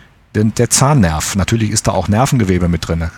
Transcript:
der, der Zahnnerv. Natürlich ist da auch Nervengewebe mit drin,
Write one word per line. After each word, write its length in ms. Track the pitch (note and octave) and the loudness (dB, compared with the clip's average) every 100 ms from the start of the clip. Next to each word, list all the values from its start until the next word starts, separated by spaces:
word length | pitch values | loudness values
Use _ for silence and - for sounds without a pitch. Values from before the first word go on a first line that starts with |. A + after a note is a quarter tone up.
| - _ _ A2 | -20 _ _ -2
der, 100 | A2 | 0
der 240 | - A#2+ | 0 0
Zahnnerv. 680 | - C3+ D3+ E2+ D2+ - G2 | 2 2 4 2 0 -4 -4
Natürlich 360 | F2+ A#2 G#2 | 0 0 0
ist 160 | G#2 A2+ | -2 -2
da 40 | |
auch 160 | F#2+ F#2+ | -2 0
Nervengewebe 600 | G#2 C#3 C3 F#2+ F2+ F2 | 0 2 2 2 0 0
mit 180 | E2+ - | -2 -2
drin, 220 | E2 E2 | -4 -4